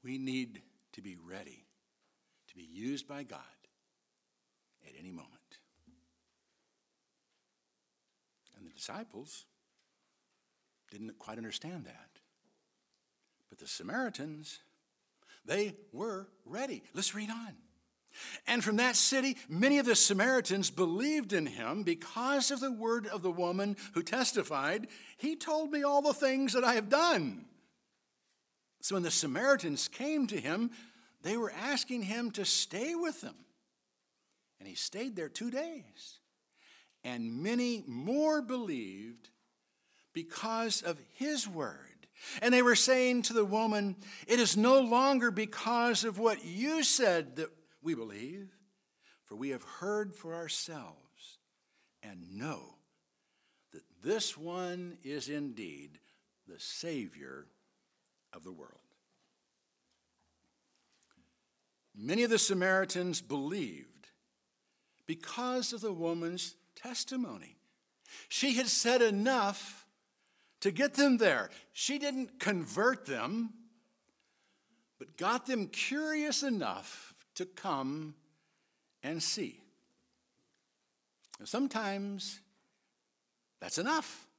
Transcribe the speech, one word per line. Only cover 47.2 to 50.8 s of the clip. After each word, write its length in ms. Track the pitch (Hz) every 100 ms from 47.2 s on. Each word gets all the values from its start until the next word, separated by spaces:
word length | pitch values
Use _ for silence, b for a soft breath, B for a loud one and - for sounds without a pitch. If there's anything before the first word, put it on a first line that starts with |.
| 147 127
that 140 | 160 - _ b
we 120 | 156
believe, 640 | 143 110 101 123 185 196 185 _ _ _ _ b b
for 120 | - 107
we 140 | 139
have 120 | 127
heard 520 | - - 185 208 208
for 200 | 175 165
ourselves 1040 | 170 165 - - 156